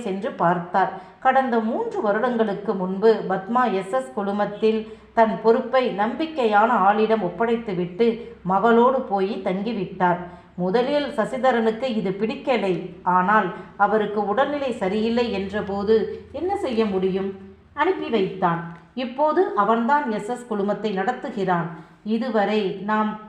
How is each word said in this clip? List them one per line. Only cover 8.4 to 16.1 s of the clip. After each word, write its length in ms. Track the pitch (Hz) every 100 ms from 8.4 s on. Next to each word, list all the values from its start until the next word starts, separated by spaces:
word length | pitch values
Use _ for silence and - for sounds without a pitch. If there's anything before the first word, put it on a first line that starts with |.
| 175
மகளோடு 460 | 190 226 233 247 262 -
போய் 220 | 196 190 - 202
தங்கிவிட்டார். 720 | 185 208 202 180 - 180 175 175 - - -
முதலில் 440 | 180 226 262 294 269 226
சசிதரனுக்கு 680 | 208 - 254 233 220 220 262 220
இது 120 | 190 190
பிடிக்கலை. 560 | 220 269 294 233 196 165 - - 180
ஆனால் 340 | 180 185 214 180 - - -
அவருக்கு 360 | 202 214 202 208 202
உடல்நிலை 380 | 202 285 294 269 226
சரியில்லை 420 | 185 214 226 233 233 196
என்றபோது 560 | 196 208 196 202 202 220 220